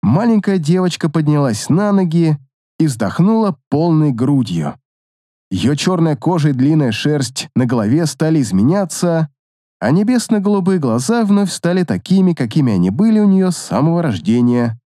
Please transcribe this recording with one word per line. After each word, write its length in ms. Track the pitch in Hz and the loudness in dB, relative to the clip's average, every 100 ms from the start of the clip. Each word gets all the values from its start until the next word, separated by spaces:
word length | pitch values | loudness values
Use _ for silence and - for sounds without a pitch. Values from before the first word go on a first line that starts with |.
маленькая 560 | - 139 233 220 196 190 | 2 2 2 0 0 -2
девочка 520 | 147 185 180 - 165 | 0 0 0 -2 -4
поднялась 600 | 160 151 151 139 101 - | -2 0 0 0 -2 -2
на 220 | 156 208 | 0 2
ноги 460 | 196 180 165 165 147 - _ _ _ | 0 0 0 0 0 -6 _ _ _
и 80 | 156 | -2
вздохнула 680 | 113 104 90 180 226 208 170 _ | -2 -6 0 2 2 0 -4 _
полной 420 | 143 170 156 151 | -2 2 2 2
грудью. 640 | 117 131 143 117 85 73 - _ _ _ _ _ _ _ | 0 0 0 0 -4 -6 -10 _ _ _ _ _ _ _
Её 240 | 95 113 147 | -2 0 0
чёрная 400 | - 180 165 147 | 0 0 0 0
кожа 340 | - 180 151 | -2 0 0
и 40 | |
длинная 380 | 131 135 160 131 | 0 2 2 0
шерсть 580 | 107 143 147 117 - - - | -2 -2 -2 -4 -8 -6 -2
на 100 | 127 | 0
голове 400 | 120 104 147 165 | 0 0 0 0
стали 360 | - 160 160 | -2 0 0
изменяться, 880 | 113 92 113 196 185 - 175 165 156 _ _ _ _ _ | 0 0 2 0 -2 -4 -2 0 -2 _ _ _ _ _
а 80 | 101 | 0
небесно-голубые 880 | 160 208 254 - 214 196 202 180 190 | 0 2 0 0 -2 0 0 0 0
глаза 460 | 139 113 127 233 214 | 0 -2 0 0 2
вновь 260 | 202 202 | 2 0
стали 320 | - 170 180 | -2 -2 0
такими, 480 | 180 - - 190 185 | -2 -4 0 2 2
какими 400 | 160 120 156 135 | 0 -2 0 0
они 180 | 98 90 | 2 0
были 300 | 110 220 220 | 2 2 4
у 80 | 208 | 4
неё 240 | 190 185 | 2 2
с 60 | 175 | -2
самого 440 | - 107 151 170 | -4 0 0 0
рождения. 760 | 165 95 - 120 120 123 117 113 | -2 -4 0 2 2 0 -2 -6